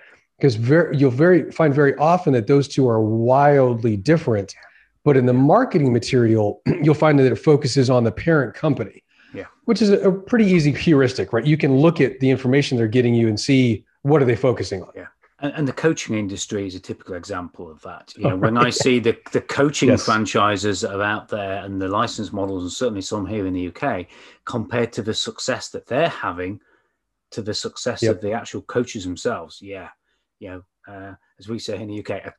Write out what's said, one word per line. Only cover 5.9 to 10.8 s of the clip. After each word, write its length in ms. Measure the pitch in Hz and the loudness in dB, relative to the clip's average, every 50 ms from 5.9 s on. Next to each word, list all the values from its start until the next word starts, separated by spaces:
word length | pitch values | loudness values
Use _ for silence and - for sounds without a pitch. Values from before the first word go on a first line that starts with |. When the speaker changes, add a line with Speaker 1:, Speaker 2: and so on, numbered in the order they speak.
Speaker 1:
material, 720 | 117 117 - - 135 123 117 110 110 110 104 104 - - - | 2 0 0 0 2 2 4 4 4 2 2 0 -2 -2 -2
<clears throat> 160 | 135 170 - | -2 0 2
you'll 120 | 156 156 143 | 2 2 4
find 240 | - 165 156 151 139 | 4 4 4 6 6
that 120 | 131 127 | 4 4
it 60 | 113 | 2
focuses 540 | - - 160 147 139 - 123 - 139 127 120 | 2 2 2 4 4 2 0 0 0 2 2
on 140 | 127 123 117 | 2 2 2
the 80 | 110 | 0
parent 420 | - - - 165 165 147 127 107 - | -2 -2 0 0 2 2 0 -2 -6
company, 480 | - - 156 131 - 110 98 - - _ _ _ _ _ _ - | -4 -4 -2 -2 -2 -6 -10 -14 -20 _ _ _ _ _ _ -16
Speaker 2:
Yeah. 100 | 95 90 - _ _ _ | -16 -16 -16 _ _ _
Speaker 1:
which 160 | 233 233 - | -2 0 2
is 80 | 220 202 | 2 2
a, 100 | 202 - - 196 | 2 2 2 2
a 40 | |
pretty 340 | 180 190 - - 247 233 214 | 0 0 -2 0 2 2 4
easy 260 | 190 185 170 147 147 | 4 4 4 4 2
heuristic, 600 | 120 - | 0 0